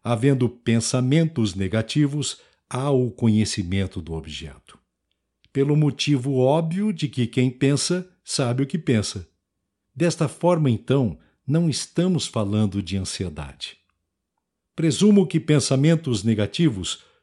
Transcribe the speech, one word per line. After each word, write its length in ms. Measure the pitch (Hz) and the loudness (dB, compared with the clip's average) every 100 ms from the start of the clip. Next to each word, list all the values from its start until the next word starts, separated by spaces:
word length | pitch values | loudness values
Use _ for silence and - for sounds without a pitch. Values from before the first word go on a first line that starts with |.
| 113 | -4
havendo 440 | 120 135 131 123 | 0 2 2 0
pensamentos 1080 | - - 117 113 131 127 151 165 160 107 95 | -2 0 0 0 -2 2 2 0 0 -2 -2
negativos, 840 | 95 107 113 151 147 147 135 - _ _ - | -4 -2 -2 0 0 -2 -6 -10 _ _ -10
há 220 | 127 143 | -6 0
o 180 | 135 123 | 0 0
conhecimento 920 | - 117 107 104 - 87 95 95 - | 0 2 4 2 -2 -4 -2 -4 -6
do 120 | 80 82 | -10 -10
objeto. 640 | 76 78 80 - _ - _ _ _ _ _ _ _ | -10 -14 -14 -18 _ -20 _ _ _ _ _ _ _
Pelo 240 | 135 139 147 | -2 2 2
motivo 640 | 151 - - 143 127 131 | 2 0 0 0 0 2
óbvio 540 | 127 156 165 180 208 | 2 2 0 -2 -4
de 140 | 170 143 | -4 -4
que 180 | 123 120 | -2 -2
quem 240 | - 127 | 0 0
pensa 640 | 127 139 139 - 180 180 _ - | 2 2 2 0 -4 -6 _ -8
sabe 400 | - 127 123 139 | -4 -2 -2 -2
o 20 | |
que 100 | 175 | -4
pensa. 520 | 156 117 98 98 87 _ _ _ _ _ _ 131 | 0 0 0 -6 -14 _ _ _ _ _ _ -2
Desta 320 | 170 - 151 | -2 0 -2
forma, 420 | - 170 170 147 | 0 0 2 2
então, 520 | 110 - 135 120 78 _ _ - | 0 0 0 0 -4 _ _ -2
não 240 | 156 170 | 0 0
estamos 560 | 123 - - 180 170 - | -2 -4 -2 0 0 -2
falando 560 | 117 101 107 107 95 | -4 -2 0 0 -2
de 140 | 87 95 | -4 -4
ansiedade. 800 | 95 - 90 76 71 65 - - _ _ _ _ _ _ _ _ _ - | -6 -6 -8 -8 -14 -12 -16 -16 _ _ _ _ _ _ _ _ _ -2
Presumo 500 | 160 - 208 202 185 | 0 4 6 6 4
que 140 | 165 | 0
pensamentos 840 | - 151 - 135 151 165 151 113 110 | 2 2 2 2 4 2 0 -2 0
negativos 800 | 107 101 - 165 101 87 - _ _ | 0 0 0 0 0 -6 -10 _ _